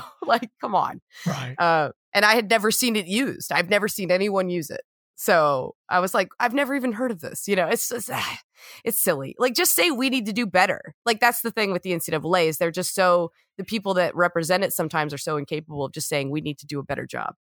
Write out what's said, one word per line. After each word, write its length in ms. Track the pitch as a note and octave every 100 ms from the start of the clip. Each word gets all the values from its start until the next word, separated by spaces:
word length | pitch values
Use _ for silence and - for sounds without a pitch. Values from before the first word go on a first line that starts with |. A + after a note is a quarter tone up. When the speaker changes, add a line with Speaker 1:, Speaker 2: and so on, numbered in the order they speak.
| -
Speaker 1:
<laughs> 100 | - E4
like, 240 | A#3 A#3 _
come 120 | A#3+ F3+
on. 260 | D3+ - - - E3
Speaker 2:
Right. 300 | C#3 B2+ C3
Speaker 1:
Uh, 320 | E3+ E3 C#3 - _
and 100 | G3+ G#3
I 100 | A#3
had 140 | G3
never 200 | A3+ G#3
seen 240 | - B3 G#3+
it 120 | E3+
used. 440 | G#3 C4 - -
I've 180 | D3+ F3
never 180 | G#3 G3+
seen 240 | - F3+
anyone 380 | F3+ G3+ F#3+ F#3
use 200 | F3 D3+
it. 120 | D#3 - _ _ -
So 600 | - E3+ D3+ C3+ C3+ - -
I 100 | F3+
was 140 | F#3
like, 160 | G#3+ F#3 -
"I've 140 | A#3+
never 200 | C4+ C4+ C#4
even 180 | B3
heard 180 | G#3 B3+
of 80 | F3+
this." 280 | - - -
You 80 | F#3+
know, 100 | E3
it's 220 | A3+ -
just, 200 | B3 -
ah, 260 | - - - - _ - - -
it's 120 | -
silly. 320 | G3 C#3+ C3+ -
Like, 160 | B3+
just 220 | C4+ F4+ -
say, 160 | F4
"We 180 | A#3+ C4
need 160 | B3+ G#3+
to 60 |
do 120 | G#3+ A3
better." 500 | F3+ F#3+ - - - A#3
Like, 140 | A3
that's 220 | A#3+ A#3+
the 100 | A3+
thing 200 | A3+ G3+
with 100 | F3+
the 80 | F#3
N 80 | E3+
C 120 | -
double 240 | D#3 D#3 F3+
A 100 | D#3+
is 100 | D3+
they're 140 | E3+
just 240 | E3+ F3 -
so, 360 | F3+ F3 E3 - _ -
the 80 | F#3
people 280 | A3 F#3+ F#3
that 200 | E3+ D#3+
represent 480 | F3 E3+ D#3+ F#3
it 80 | F#3+
sometimes 420 | - D#3+ E3 D3+
are 40 | C#3+
so 180 | - D3+
incapable 480 | C#3+ D#3 D#3 D3
of 80 | C3+
just 160 | D#3+ -
saying, 220 | D3 C3+
"We 100 | D3+
need 180 | D3+ C#3+
to 60 | C#3+
do 140 | C#3+
a 40 |
better 220 | C3 C3+ -
job." 300 | - - -